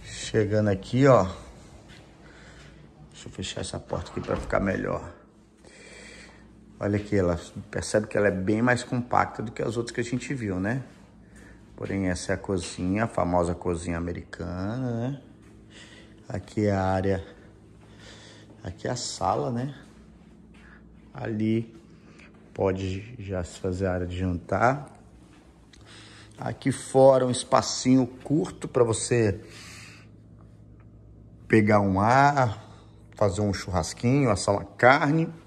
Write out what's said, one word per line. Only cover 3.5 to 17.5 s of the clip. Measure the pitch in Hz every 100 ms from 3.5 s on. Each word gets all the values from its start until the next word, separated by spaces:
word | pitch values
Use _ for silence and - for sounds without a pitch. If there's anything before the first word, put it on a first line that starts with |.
| -
essa | 92 -
porta | - - 85
aqui | -
pra | 92 101
ficar | - -
melhor. | 98 101 101 87 87 - - _ - _ - - - - - - - - - - - - 104
Olha | 101
aqui, | 101 101
ela | 90 85 - - -
percebe | 95 90 107 107
que | 107
ela | 101
é |
bem | 95 95 107
mais | 123 123
compacta | - 127 120 101 95 -
do | 113
que | -
as | - 117
outras | 117 -
que |
a |
gente | 120 127 -
viu, | 143 107 90
né? | 98 131 - - - - - - - - - -
Porém, | - 98 92
essa | 87 -
é | 92
a |
cozinha, | - 95 87 - 90 98 113
a |
famosa | - 90 90 87 85
cozinha | 90 85 85 85
americana, | 87 87 - - 87 90 98 120 127 117 123
né? | 139 - - - - - - - - - - -
Aqui | - - - 104
é |
a | 98
área, | 95 95 95 95 87 - -